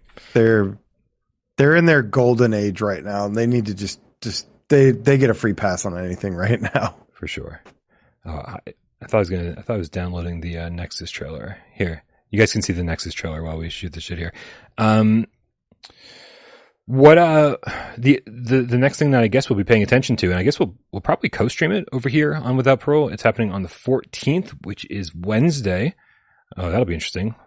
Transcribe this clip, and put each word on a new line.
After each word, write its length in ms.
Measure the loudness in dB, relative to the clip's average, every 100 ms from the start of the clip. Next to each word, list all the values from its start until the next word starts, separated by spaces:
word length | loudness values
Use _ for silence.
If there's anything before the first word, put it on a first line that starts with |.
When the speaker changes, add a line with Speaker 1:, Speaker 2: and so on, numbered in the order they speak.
| _ -20 -2
Speaker 1:
They're, 440 | 2 4 4 2 -4 _ _ _ _ _ _ _ 2
they're 200 | 4 6
in 100 | 6
their 160 | 4
golden 500 | 2 2 4 4 2
age 280 | 2 -2 -2
right 200 | -4 -4
now, 220 | -6 -4
and 100 | -2
they 120 | -2 0
need 200 | 0 -2
to 80 |
just, 240 | -6 -8 -10 _ _
just, 260 | -10 -10 -12 _ 2
they, 220 | 4 6
they 260 | 4 2 4
get 140 | 4
a 40 |
free 200 | 2 -2
pass 320 | -2 -4 -4 -6
on 100 | -6
anything 380 | -8 -6 -6
<laughs> 20 | -4
right 240 | -2 -2
now. 360 | -2 -4 -4 -8 _
Speaker 2:
For 140 | _ -12
sure. 360 | -12 -14 -18 -20 _ _ _ _ _ -14
Oh, 40 |
I, 260 | -14 -14 -16 -18 -20 _ _
I 60 | -2
thought 80 |
I 60 | 0
was 100 | 0
gonna, 240 | -2 -6 -8
I 60 |
thought 120 | -6
I 40 | -6
was 100 | -6
downloading 520 | -8 -6 -6 -8 -8
the, 160 | -10 -10
uh, 100 | -10
Nexus 420 | -10 -10 -12 -12
trailer. 460 | -12 -12 -12 -14 -16 _
Here, 300 | -6 -6 -6 _ _ -4
you 80 | 2
guys 140 | 2
can 80 | 0
see 100 | -4
the 80 | -4
Nexus 320 | -4 -6 -8
trailer 280 | -10 -10 -8
while 140 | -8 -10
we 120 | -10
shoot 220 | -12 -12
the 80 | -12
shit 180 | -12 -10
here. 140 | -10 -12 -20 -20 _ -2
Um, 500 | 2 4 4 2 0 _ _ _ _ _ -20 _ -20 -20 -20 -20 -20 -20 _ _ -4
what, 300 | 6 8 10
uh, 400 | 6 6 4 2 -8 -12 -12 0
the, 260 | 2 2 0
the, 360 | -10 0 0
the 160 | 2 2
next 200 | 2 2
thing 140 | 2
that 100 | 4
I 60 | 4
guess 200 | 2 0
we'll 80 | 0
be 80 |
paying 180 | 4 4
attention 340 | 4 2 2 0
to, 100 | 0
and 80 | 0
I 40 |
guess 160 | 0 0
we'll, 140 | -2 -6 _
we'll 80 | -6
probably 280 | -2 -2 -2
co-stream 440 | -4 -4 -2 -2
it 160 | -2 -4
over 160 | -6 -2
here 260 | 0 0
on 220 | -2 -2 0
Without 240 | 2 2
Parole. 280 | 2 0 0
It's 140 | 0
happening 280 | 0 0 -2
on 100 | -4
the 60 | -8
fourteenth, 840 | -8 -4 -4 -4 -6 -2 -2 -4 -10
which 200 | -14 -14 -10
is 240 | -10 -10
Wednesday. 800 | -8 -2 2 2 0 -2 -2 -2 -6 _ _ _ _ -18 -10
Oh, 140 | -4
that'll 140 | -2
be 100 | -2
interesting. 400 | -4 -8 -6 -6 -8